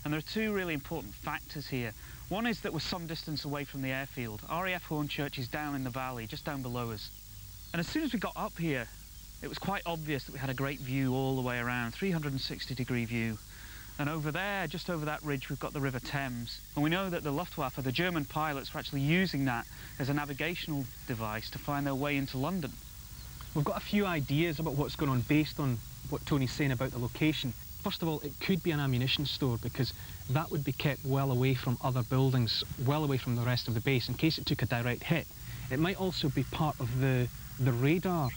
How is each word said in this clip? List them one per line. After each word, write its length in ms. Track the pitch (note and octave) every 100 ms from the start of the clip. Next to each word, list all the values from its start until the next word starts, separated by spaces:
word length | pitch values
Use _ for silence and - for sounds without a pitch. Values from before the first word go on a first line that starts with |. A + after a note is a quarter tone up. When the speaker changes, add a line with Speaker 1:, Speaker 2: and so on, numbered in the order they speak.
Speaker 1:
And 100 | D3
there 40 | D#3
are 40 |
two 300 | D3+ G#3+ A3
really 200 | G3+ F3+
important 400 | D3+ - D#3+ G#2
factors 540 | - - D3 - D#3 C3+
here. 280 | C3 A#2+ - - - -
One 180 | F#3 A#3
is 140 | A3
that 120 | G3
we're 60 | D#3
some 300 | - F#3 E3
distance 360 | E3 - C#3+
away 200 | D3 C#3+
from 180 | C#3 C#3
the 80 | C3+
airfield. 520 | C3 C#3 - A#2 G#2 -
R 200 | D#3+ F#3
A 60 |
F 140 | F3+ -
Hornchurch 520 | D3+ D3 - D3 -
is 80 | A#2+
down 260 | D3+ D3+
in 80 | C#3
the 80 | C3
valley, 380 | B2 C3 B2 A2
just 160 | D3+
down 180 | - C#3
below 300 | B2 B2 A#2
us. 180 | G#2 - - - - - - -
And 80 | E3+
as 80 | E3+
soon 160 | D#4
as 80 | D#4
we 80 | A3
got 160 | F#3 D#3+
up 200 | G#3 -
here, 300 | E3 C3+ A2+ - - - - -
it 60 | C#3+
was 100 | D3+
quite 240 | F3+ G3
obvious 380 | F3 E3 D3+ C#3 -
that 60 |
we 60 | C#3+
had 120 | C3
a 40 |
great 240 | B2+ C#3 D3
view 340 | C3 C3+ C3
all 220 | C3 C3+
the 80 | C3
way 160 | B2 B2
around, 360 | A#2+ B2 A#2
three 180 | - G3
hundred 180 | E3 D3
and 100 | C3+
sixty 320 | - C#3+ -
degree 320 | B2 B2 B2
view. 320 | A2+ A#2+ A2+ A2 - - - - - -
And 100 | C#3+
over 220 | D#3+ D3+
there, 380 | D#3 G3 G3 E3
just 200 | F3 -
over 180 | E3+ D3+
that 180 | D3+
ridge, 260 | D3+ C#3 -
we've 80 | C#3
got 140 | -
the 80 | D3
River 180 | C#3 B2+
Thames. 600 | - C#3+ C3+ A#2+ A#2 - - -
And 80 |
we 60 | D3+
know 200 | F3 F#3+
that 140 | E3+
the 80 | D3+
Luftwaffe, 500 | C#3 F3 - C3+ D3
the 80 | C3
German 360 | B2+ F3+ E3+ C#3
pilots, 460 | D#3 D#3 C#3 A#2
were 60 | D#3
actually 220 | C3 C#3
using 460 | C#3+ F3 F#3+ C#3 C3+
that 200 | A#2 - - - -
as 100 | B2
a 60 |
navigational 720 | C#3+ D3 C3+ D#3 F3 - D3 B2+ - -
device 420 | A#2 A2 G#2+ -
to 80 | C3+
find 260 | - C#3+
their 120 | C#3+ C3+
way 200 | D3 C#3+
into 220 | C3+ C3
London. 320 | C#3+ F#3+ C3 - - - - - - - -
Speaker 2:
We've 120 | D#3 D3+
got 100 | G3
a 40 |
few 260 | - G#3 G3
ideas 540 | E3 B2+ C#3 E3+ D3+
about 160 | D#3+ C#3
what's 200 | B2+ -
going 140 | D3
on 100 | B2+
based 400 | A#2+ D3+ D3 -
on 160 | C#3 A#2 - - -
what 160 | -
Tony's 280 | - D3 B2+
saying 200 | - C#3+
about 180 | B2+ C3
the 80 | B2
location. 540 | B2 - D#3 D3+ C3 - - -
First 180 | G3+ -
of 80 | E3
all, 100 | D3+
it 120 | C#3+ -
could 220 | - F#3+
be 80 | F3
an 100 | D3
ammunition 460 | C#3 B2 C3+ - C#3+
store 320 | - C3+ A#2
because 300 | A#2 - B2 - - - -
that 200 | C3+ E3+
would 140 | D#3+
be 80 | C#3
kept 320 | B2+ D3+ B2+
well 260 | C3+ C3+ C#3
away 220 | B2 C3
from 240 | B2+ - A#2+
other 180 | C#3 B2+
buildings, 600 | A#2 C3 C3 B2+ A#2 - - - C3+
well 180 | D3
away 140 | D3 C3
from 180 | - A#2+
the 60 |
rest 260 | A#2+ B2 -
of 60 |
the 80 | A2+
base 260 | C#3 C3 B2
in 60 |
case 240 | A#2+ D#3+ -
it 80 | -
took 160 | C#3
a 20 |
direct 380 | G#2+ A#2+ A#2+ A#2+
hit. 240 | - E3 - - - - -
It 80 | C3
might 220 | E3+ G3
also 300 | F#3+ - D#3
be 140 | C3
part 360 | C3+ - D#3 -
of 180 | A#2+ B2+
the, 260 | C3+ B2+ B2 - - -
the 120 | B2
radar 580 | A#2+ C#3 F3 F#3 F3 B2+